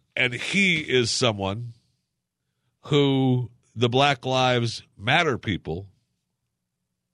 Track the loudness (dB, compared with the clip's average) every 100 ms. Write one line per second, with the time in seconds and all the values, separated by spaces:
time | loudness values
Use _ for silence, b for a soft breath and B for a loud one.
0 | _ -4 -2 -2 -4 0 2 0 0 0
1 | 0 0 -2 0 -4 -4 -8 -14 _ _
2 | _ _ _ _ _ _ _ _ -2 2
3 | 2 2 2 2 -2 -10 _ -2 0 4
4 | 2 2 -2 0 2 2 -2 -6 -14 -10
5 | -2 0 0 -2 -4 -6 -6 -10 -10 _
6 | _ _ _ _ _ _ _ _ _ _
7 | _